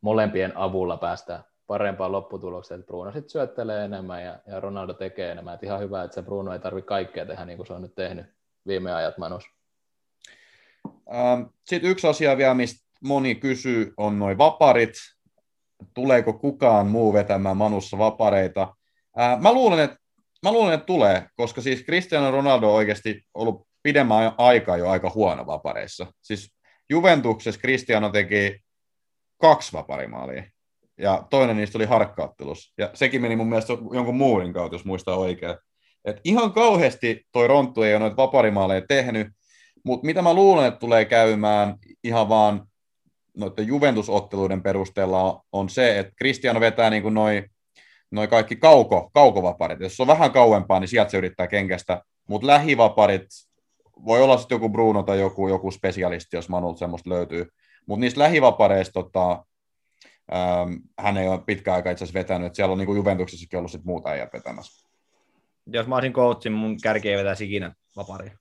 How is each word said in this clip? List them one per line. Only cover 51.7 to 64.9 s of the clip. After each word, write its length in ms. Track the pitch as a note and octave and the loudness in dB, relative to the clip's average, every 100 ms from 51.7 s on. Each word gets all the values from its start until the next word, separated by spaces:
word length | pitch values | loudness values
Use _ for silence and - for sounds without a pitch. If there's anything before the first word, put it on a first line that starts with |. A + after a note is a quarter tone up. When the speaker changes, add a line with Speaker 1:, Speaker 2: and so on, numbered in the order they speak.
| F2+ - F2+ _ _ _ | -6 -4 -6 _ _ _
Speaker 2:
Mut 160 | G#2 | -6
lähivaparit, 840 | B2+ C#3+ D#3 C3 A2+ - G#2 G2 - - _ _ _ _ _ _ A2 | 4 4 4 4 4 6 2 2 -6 -20 _ _ _ _ _ _ 0
voi 160 | A2+ | 4
olla 160 | C3+ B2+ | 6 6
sit 140 | - | 2
joku 180 | A#2+ A2 | -2 -2
Bruno 340 | G#2+ A2+ G#2 | 2 2 2
tai 160 | G2 G2 | 0 0
joku, 280 | F#2+ F#2+ F#2+ | 0 -2 -2
joku 240 | F#2+ F#2+ | 0 -4
spesialisti, 640 | F#2+ F#2+ F#2 F2+ E2+ - F2 | -6 -6 -2 -4 -6 -8 -10
jos 140 | E2+ | -6
Manulta 300 | F2+ F2 E2+ | -6 -4 -6
semmoista 300 | F2 F2 F2+ | -10 -10 -6
löytyy. 380 | F2+ F2 E2 F2 _ _ _ - | -6 -4 -8 -10 _ _ _ -10
Mut 140 | G#2 | -2
niistä 200 | B2 B2+ | -2 2
lähivapareista 720 | D3 E3 C3 - G#2 G2 F#2 | 2 6 4 6 4 4 0
tota, 520 | - F2+ F#2 F2+ F2 - _ _ _ _ _ _ _ _ | -4 -6 -2 -2 -2 -8 _ _ _ _ _ _ _ _
ähm, 400 | F2+ F2+ F2+ F2+ F2 - - | -4 -2 -2 -4 -8 -14 -8
hän 180 | G2 G2 | -4 -2
ei 100 | F#2 | -2
ole 120 | F#2 - | -4 -4
pitkään 300 | G2+ - F#2 | -6 -2 -4
aikaa 160 | F#2 | -4
itse 120 | F2+ | -8
asiassa 160 | F2 F#2 | -8 -8
vetänyt. 280 | F#2 F2+ F2 | -6 -6 -6
Et 80 | - | -4
siellä 160 | G2 | -2
on 60 | F#2+ | -2
niinku 180 | F#2+ G2+ | -2 -2
Juventuksessakin 640 | G2+ F#2+ F2+ E2+ E2+ F2+ | 0 -2 -4 -10 -12 -10
ollut 120 | F2 | -10
sit 140 | D#2 F2+ | -12 -10
muuta 240 | E2+ D#2 | -8 -6
äijät 240 | C#2+ A#1+ | -8 -10
vetämässä. 560 | A#1 A#1 A1+ - _ _ | -14 -16 -16 -18 _ _